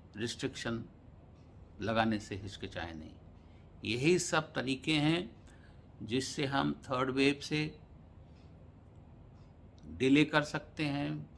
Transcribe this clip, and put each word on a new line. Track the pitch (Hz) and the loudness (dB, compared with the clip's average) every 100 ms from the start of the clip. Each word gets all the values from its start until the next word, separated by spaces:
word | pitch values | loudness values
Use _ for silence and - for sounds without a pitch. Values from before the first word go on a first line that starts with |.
| - 104 | -14 -6
रिस्ट्रिक्शन | 117 - 135 - 120 117 110 - - - - - - - - - | -4 -2 -6 -4 -4 -4 -6 -14 -20 -20 -20 -20 -20 -20 -18 -6
लगाने | 101 113 113 104 | 0 4 4 2
से | - 98 | -2 -8
हिचकिचाएं | 101 - 95 90 82 80 | -8 -10 -10 -8 -8 -8
नहीं। | 78 - - - - - - - 101 | -12 -16 -20 -20 -20 -20 -20 -8 -2
यही | 117 151 175 | 2 4 4
सब | - 165 160 | 4 0 0
तरीके | 135 127 131 - | -2 -2 -2 0
हैं | 156 151 170 - - - - - - - - | 4 4 2 -2 -12 -20 -20 -20 -20 -20 -14
जिससे | 113 120 127 - 143 | -2 -2 -2 -2 0
हम | 139 147 | 2 0
थर्ड | 143 - 127 131 | -2 -4 0 0
वेव | 135 139 143 | 4 4 2
से | - 151 151 - - - - - - - - - - - - - - - - - - - - - 78 | 0 -2 -2 -6 -18 -20 -20 -20 -20 -20 -20 -20 -20 -20 -20 -20 -20 -20 -20 -20 -20 -20 -20 -20 -14
डिले | 80 131 143 151 | 0 4 6 6
कर | 156 | 4
सकते | 143 160 - - 151 | 0 -2 -8 -4 -2
हैं, | 143 147 151 151 | -2 -2 -6 -10